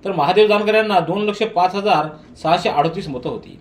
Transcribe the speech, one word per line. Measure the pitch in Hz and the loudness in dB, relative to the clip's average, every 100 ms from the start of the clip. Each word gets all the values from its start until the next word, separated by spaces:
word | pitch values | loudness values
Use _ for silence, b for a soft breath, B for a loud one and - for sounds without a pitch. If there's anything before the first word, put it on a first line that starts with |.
तर | 196 | -6
महादेव | 180 175 190 214 | -2 2 4 4
जानकर | 208 208 | 4 2
यांना | 220 214 190 | 0 2 0
दोन | 160 196 | 0 -2
लक्ष | 208 202 214 | -2 -2 -4
पाच | 170 185 | 0 0
हजार | 196 202 165 156 B B - | 0 0 0 0 B B -8
सहाशे | 156 180 - | 0 0 0
अडतीस | - 160 170 156 | 0 -2 -4 -8
मतं | 127 160 | -8 -8
होती. | 113 - - | -10 -12 -20